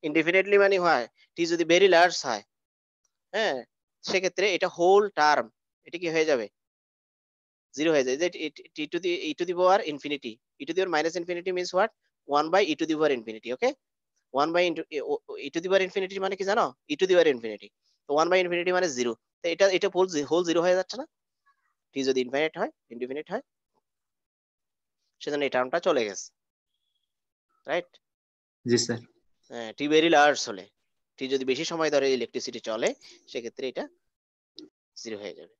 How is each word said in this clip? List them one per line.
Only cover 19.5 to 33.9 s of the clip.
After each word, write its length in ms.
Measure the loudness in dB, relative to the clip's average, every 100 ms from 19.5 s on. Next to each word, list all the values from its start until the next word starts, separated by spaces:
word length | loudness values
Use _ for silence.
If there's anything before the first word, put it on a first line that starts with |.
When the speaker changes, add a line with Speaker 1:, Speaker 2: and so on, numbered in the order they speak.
| 2 4
Speaker 1:
এটা 200 | 4 0 0
হোল 120 | 0
জি-, 160 | 0
হোল 200 | 0 0 2
জিরো 160 | 0
হয়ে 140 | 2 0
যাচ্ছে 220 | -2 -10
না? 80 | -14 _ _ _ _ _ _ _ _
t 100 | -4
যদি 180 | 0 0
ইনফাইনাইট 360 | 0 -2 -4 -4
হয়, 140 | -8 _ _
ইনডেফিনিট 420 | -12 -10 -10 -8
হয়, 100 | -10 -10 _ _ _ _ _ _ _ _ _ _ _ _ _ _ _ _ _
সেজন্য 240 | -6 -2
এই 60 | -2
টার্মটা 300 | -2 -2 -2
চলে 260 | 0 0 0
গেছে। 200 | -6 -14 _ _ _ _ _ _ _ _ _ _ _ _ _ -8
রাইট? 220 | -8 -8 _ _ _ _ _ _ _ 0
Speaker 2:
জি, 120 | 0
স্যার। 220 | 0 -8 -12 _ _ _ _
Speaker 1:
হ্যাঁ, 240 | -14 -12
t 80 | -8
very 280 | 2 4 6
large 380 | 6 6 4 -4
হলে, 220 | -10 -14 _ _ _ _ _
t 100 | -4
যদি 180 | -2 0
বেশি 200 | -2 -2
সময় 260 | -2 0
ধরে 220 | 2 2
ইলেকট্রিসিটি 460 | 0 -2 -8 -10 -10
চলে, 340 | -8 -4 -4 -4 -16 -20 _
সেক্ষেত্রে 400 | -12 -12 -10 -10
এটা 200 | -8 -12